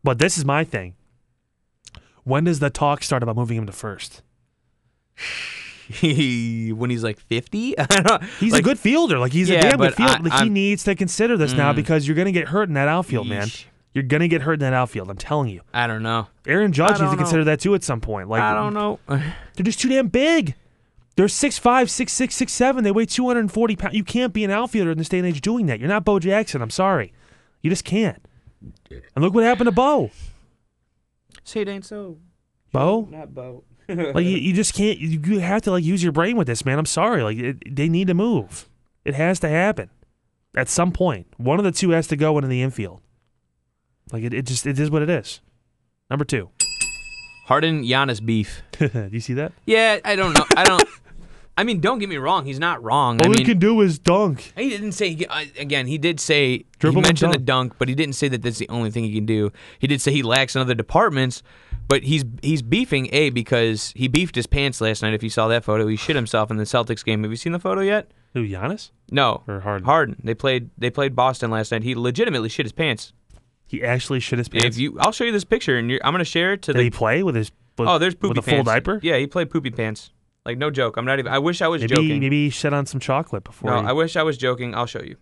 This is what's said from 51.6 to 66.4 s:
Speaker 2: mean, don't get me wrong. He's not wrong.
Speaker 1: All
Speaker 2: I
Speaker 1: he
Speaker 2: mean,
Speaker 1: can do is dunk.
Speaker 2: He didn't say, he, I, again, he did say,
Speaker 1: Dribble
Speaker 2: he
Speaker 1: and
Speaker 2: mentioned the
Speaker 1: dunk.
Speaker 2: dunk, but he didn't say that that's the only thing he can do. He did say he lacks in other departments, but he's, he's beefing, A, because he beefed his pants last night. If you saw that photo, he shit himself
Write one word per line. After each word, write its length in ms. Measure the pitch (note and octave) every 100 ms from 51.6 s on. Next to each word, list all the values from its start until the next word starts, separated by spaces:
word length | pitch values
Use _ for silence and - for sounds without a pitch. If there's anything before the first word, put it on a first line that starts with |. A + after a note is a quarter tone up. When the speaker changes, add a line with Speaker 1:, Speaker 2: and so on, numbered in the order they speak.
Speaker 2:
mean, 160 | A3+ G3
don't 180 | F#3 B3+
get 80 | G3
me 80 | D3+
wrong. 280 | C3+ F#3
He's 140 | C#3 C3
not 240 | E3+ C#3+
wrong. 380 | A2+ C#3 C3 A#2
Speaker 1:
All 60 | E3+
Speaker 2:
I 20 |
Speaker 1:
he 60 | A3+
Speaker 2:
mean, 80 | A#3+
Speaker 1:
can 120 | G3+
do 220 | G3+ A3+
is 160 | G3 D3+
dunk. 540 | - F3+ G#3 C3 - -
Speaker 2:
He 120 | C4
didn't 240 | G#3 G#3
say, 220 | - G3
he, 120 | D#3+ D#3
I, 220 | D3 D3 -
again, 280 | C#3+ C#3+ B2+
he 100 | D3+
did 200 | D#3+ D#3
say, 440 | - D3 C3+ B2+ - _
Speaker 1:
Dribble 140 | D#3
Speaker 2:
he 40 | D3
Speaker 1:
and 80 | D#3
Speaker 2:
mentioned 260 | D#3+ E3
the 40 | D3
Speaker 1:
dunk. 320 | B2+ C3 B2+
Speaker 2:
dunk, 80 | -
but 100 | B2+
he 60 |
didn't 200 | C3+ D3+ C3+
say 120 | C#3+
that 140 | B2
that's 160 | A#2+ A2
the 100 | -
only 220 | A#2 A2+
thing 140 | A2+
he 100 | A2
can 120 | G#2+ G#2+
do. 260 | G#2+ G#2 - - -
He 80 | C#3
did 140 | C#3+
say 100 | C#3+
he 100 | C#3+
lacks 320 | A#2 B2+ C3+ C3+
in 40 |
other 140 | B2+
departments, 680 | A#2 A2 E3 G#3+ C#3 C3 - - - - A2+ -
but 140 | C3+
he's, 220 | B2+ D#3 B2+ A#2+
he's 200 | C3+ D#3
beefing, 460 | A2+ F#3 B3+ C#3 B2+
A, 180 | C#3 D3+
because 600 | A#2+ A2 A#2+ A2+ G#2+ -
he 140 | - B2+
beefed 260 | C#3+ F3+
his 120 | B2 A#2
pants 340 | C#3+ C#3 B2
last 220 | A2 A2
night. 120 | G#2+
If 80 | G#2+
you 80 | A2+
saw 160 | A#2 A2
that 160 | A#2
photo, 220 | G#2+ G#2+ G#2+
he 100 | G#2+
shit 200 | - D3
himself 340 | A2+ A2+